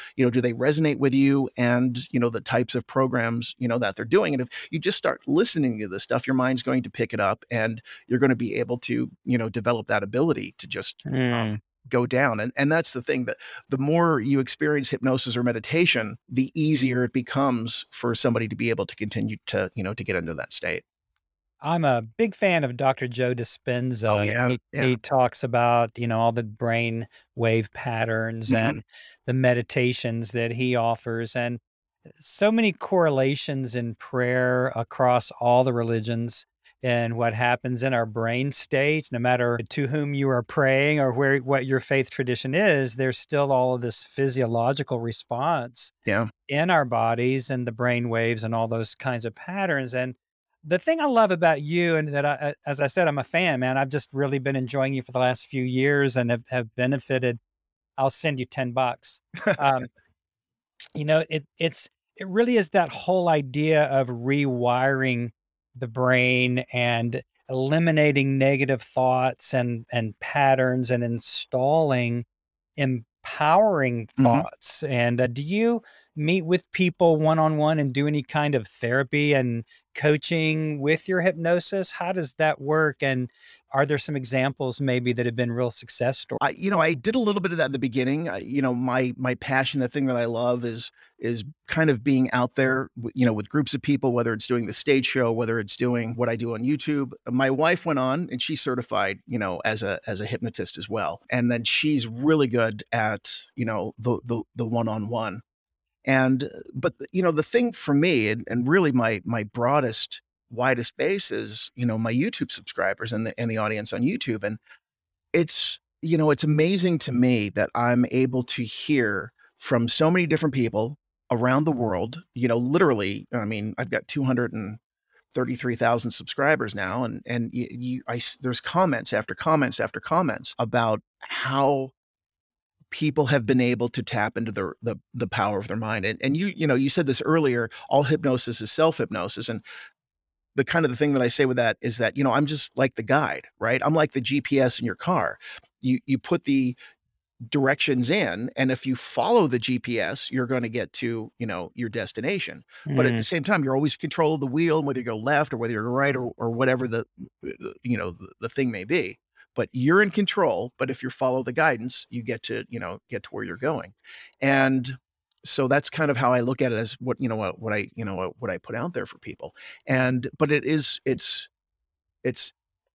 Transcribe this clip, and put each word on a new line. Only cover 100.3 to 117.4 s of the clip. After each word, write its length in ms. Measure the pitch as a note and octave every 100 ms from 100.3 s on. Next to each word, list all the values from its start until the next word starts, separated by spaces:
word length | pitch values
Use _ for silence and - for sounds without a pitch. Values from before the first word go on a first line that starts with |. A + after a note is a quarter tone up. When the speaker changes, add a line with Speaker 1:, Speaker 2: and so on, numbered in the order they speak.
| B2 A#2 - F#2 -
Speaker 1:
as 100 | G2
well. 360 | A2 D#2+ F2 -
And 200 | B2 A#2+
then 120 | A#2+
she's 420 | C3 - D#3 D3 A#2
really 420 | A#2 C#3+ D#3 C3+
good 360 | A#2+ A2+ G#2+ -
at, 400 | A#2+ A2 G#2 - - - -
you 100 | A2+
know, 280 | G#2+ G#2+ -
the, 220 | A2+ A#2
the, 200 | A#2+ A#2 - -
the 100 | A#2
one-on-one. 760 | A#2 A2+ A2 G#2 A#2 A2 G2+ - _ _ _ _ _ -
And, 380 | C3+ C3 C3 -
uh, 160 | - -
but, 220 | C3+ C#3+ - C#3
you 100 | F#3
know, 100 | F3+
the 120 | D#3
thing 280 | D3+ A#3+ A#3+
for 200 | - -
me 360 | C#3+ F3 C#3 G#2+
and, 140 | A2+ -
and 200 | A#2+ B2
really 240 | F3+ E3
my, 300 | B2 A2+ G#2+ F#2+
my 180 | A#2
broadest, 800 | G#2+ B2 A#2+ D3 B2+ A2 - - _ _ _
widest 480 | A2+ B2+ B2 A#2 -
base 320 | D3+ G3 -
is, 400 | G#2+ G#2+ A2 - -
you 100 | B2
know, 140 | A2
my 120 | A2+
YouTube 400 | A#2 G3 - -
subscribers 640 | - - - F#2 G2+ A2+
and 140 | A2 A2+
the, 120 | -
and 120 | A#2
the 60 | A2
audience 360 | G#2+ G#2+ G#2+
on 80 | G2+
YouTube. 420 | B2 G#3+ - A2
And 140 | G2+ A2 _ - _ _ _ _ _
it's, 440 | E3 D#3+ - - - _ _
you 160 | D#3+ E3
know, 140 | D#3
it's 120 | D3
amazing 540 | D3+ D3+ D#3+ G3 F3+ E3
to 120 | -
me 380 | A#2+ B2+ A#2+